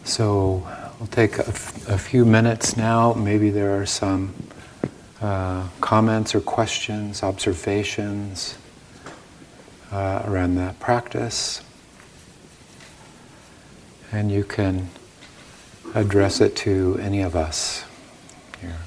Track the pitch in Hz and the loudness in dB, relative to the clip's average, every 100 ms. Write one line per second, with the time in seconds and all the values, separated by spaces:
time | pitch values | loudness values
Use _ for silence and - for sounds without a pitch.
0 | - - 107 101 95 92 - - - - | -6 0 2 4 2 0 -6 -12 -14 -12
1 | 110 - 107 - - 101 - - - 98 | -4 2 2 2 -4 -4 -8 -10 -2 -2
2 | - 127 117 110 113 113 - 120 113 117 | 2 6 8 8 6 2 -2 0 2 4
3 | 117 113 104 104 107 101 101 98 101 - | 4 2 2 2 2 2 0 0 -2 -2
4 | 98 95 98 - - - - - - - | 0 0 -4 -8 -16 -18 -20 -8 -8 -8
5 | - - 104 95 92 92 92 - - 110 | -20 -6 -2 -2 -2 -4 -6 -4 2 4
6 | 110 110 107 107 - - 110 - - 104 | 4 2 0 -2 0 0 0 -2 -4 -6
7 | 104 101 98 95 104 87 - 101 101 - | -6 -4 -4 -2 -2 -2 -2 -2 -2 -4
8 | 104 101 101 95 - - - - - - | -6 -6 -8 -8 -10 -12 -20 -20 -20 -20
9 | - - - - - - - - - 98 | -20 -20 -20 -20 -20 -20 -20 -20 -8 -4
10 | 98 98 104 95 90 90 92 - - 120 | -2 -2 -2 0 2 0 -2 -4 0 0
11 | - 120 120 - - - - - - - | 0 -6 -4 -4 -6 -8 -14 -20 -20 -20
12 | - - - - - - - - - - | -20 -20 -20 -20 -20 -20 -20 -20 -20 -20
13 | - - - - - - - - - - | -20 -20 -20 -20 -20 -20 -20 -20 -20 -20
14 | - 104 104 101 101 - 98 95 92 - | -8 -2 0 0 -2 0 0 0 -4 -12
15 | - - - - - - - - - 110 | -20 -20 -20 -20 -20 -20 -20 -18 -4 0
16 | 101 101 98 - 107 - - 95 92 95 | 4 4 4 4 2 2 0 2 2 0
17 | 101 101 92 85 80 - - - - - | 0 0 0 0 -2 -4 -6 -8 -12 -20
18 | - - - - - - 87 82 | -20 -20 -20 -20 -20 -16 -12 -12